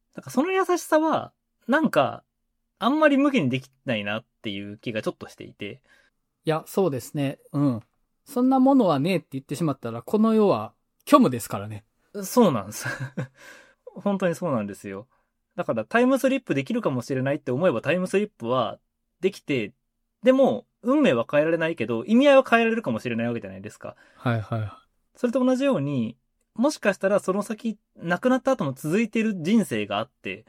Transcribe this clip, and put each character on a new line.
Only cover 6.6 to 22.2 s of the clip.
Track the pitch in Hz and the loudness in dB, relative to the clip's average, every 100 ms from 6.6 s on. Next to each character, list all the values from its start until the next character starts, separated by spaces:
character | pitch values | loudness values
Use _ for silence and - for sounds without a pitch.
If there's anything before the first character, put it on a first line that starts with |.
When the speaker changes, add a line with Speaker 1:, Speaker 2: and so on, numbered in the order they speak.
| - | -4
Speaker 2:
そ | - 180 | -2 0
う | |
で | 131 | -2
す | - | -6
ね。 | 151 139 143 _ | -4 -4 -6 _
う | 143 | -2
ん。 | 143 113 - _ _ _ | 0 -2 -8 _ _ _
そ | - 247 | -8 0
ん | 254 | 2
な | 262 | 4
も | 262 | 6
の | 277 196 | 6 4
は | 139 | 2
ね | 160 | 0
え | 175 | -2
っ | |
て | - | -4
言 | 135 | -10
っ | |
て | - | -8
し | 139 | -4
ま | 165 | -2
っ | 131 | -2
た | 117 | -8
ら、 | 113 | -10
こ | - 214 | -2 2
の | 220 | 4
世 | 220 202 | 4 4
は | 120 107 _ _ _ - | 2 -4 _ _ _ 4
虚 | 302 | 6
無 | 190 | 6
で | 120 | 0
す | - | -6
か | 107 | -8
ら | 107 | -8
ね。 | 107 - _ _ 202 | -12 -18 _ _ -12
Speaker 1:
そ | 185 247 202 | -2 4 4
う | |
な | 120 | 2
ん | 98 | -4
で | |
す。 | 113 120 - 131 - 131 _ | -10 -10 -10 -10 -10 -10 _
<laughs> | - - _ _ - | -20 -20 _ _ -20
本 | 202 202 196 | -6 -4 0
当 | 185 | -2
に | |
そ | 160 180 | -2 -2
う | |
な | 123 | -2
ん | 101 | -4
で | |
す | 98 104 | -8 -10
よ。 | 98 113 _ _ _ _ - | -12 -14 _ _ _ _ -8
だ | |
か | 170 | -4
ら | 113 | -4
タ | 107 233 | 0 2
イ | 247 | 2
ム | 262 | 2
ス | 269 | 2
リ | 269 | 0
ッ | |
プ | - | -2
で | 139 | -4
き | 135 | -2
る | 233 | -2
か | 185 | -2
も | 127 | -2
し | - | -4
れ | 131 | -4
な | 131 | -2
い | 147 | -4
っ | |
て | - | -4
思 | 127 180 | 0 0
え | |
ば | 113 | 0
タ | 135 | -2
イ | 175 | -2
ム | 180 | -2
ス | 196 | -2
リ | 208 | -2
ッ | - | -6
プ | 113 | -2
は | 127 107 - _ _ _ _ | -2 -2 -6 _ _ _ _
で | 190 | -4
き | - | -4
て、 | - 135 101 - _ _ _ _ | -4 -4 -4 -10 _ _ _ _
で | 240 | 2
も、 | 262 247 113 - _ | 4 4 0 -6 _
運 | 226 294 | 0 2
命 | 247 | 4
は | 120 113 | 2 0
変 | 147 | 0
え | |
ら | 156 | 2
れ | 165 | 0
な | 165 | -2
い | 170 | -4
け | 113 | -4
ど、 | 117 | -4
意 | 156 | 2
味 | 226 | 4